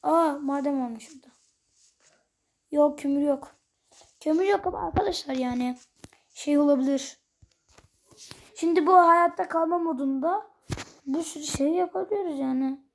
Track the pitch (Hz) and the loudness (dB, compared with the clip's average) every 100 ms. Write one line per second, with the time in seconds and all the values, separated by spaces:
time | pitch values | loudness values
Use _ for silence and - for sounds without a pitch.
0 | 302 320 320 285 277 277 277 277 254 226 | 2 2 2 0 -4 -2 -2 -2 -4 -8
1 | - 294 - _ _ _ _ _ _ _ | -16 -20 -20 _ _ _ _ _ _ _
2 | _ _ _ _ _ _ _ 294 294 294 | _ _ _ _ _ _ _ 2 2 2
3 | 277 285 294 277 - _ _ _ _ _ | -2 0 0 -2 -6 _ _ _ _ _
4 | - _ 302 311 381 403 392 - 330 - | -20 _ -2 0 2 0 -2 -6 -4 -2
5 | 403 349 285 262 254 247 247 247 - _ | -2 -4 -6 -4 -4 -2 -4 -6 -14 _
6 | - _ _ - - 294 294 285 262 269 | -20 _ _ -10 0 2 4 4 2 -2
7 | - - _ _ _ _ _ - _ _ | -4 -18 _ _ _ _ _ -20 _ _
8 | _ - - - - - 330 339 311 370 | _ -20 -20 -20 -20 -6 0 2 6 6
9 | 339 339 349 349 370 330 330 349 330 269 | 8 6 4 0 -4 -2 0 0 -2 -2
10 | 277 269 311 392 - _ _ - - - | -4 -2 -2 -4 -6 _ _ -12 -12 -16
11 | 277 285 320 302 294 - 277 339 359 381 | -6 -6 -6 -10 -8 -2 0 0 -2 -4
12 | 370 415 359 285 262 262 269 269 _ | -4 -4 -4 -4 -4 -2 -2 -6 _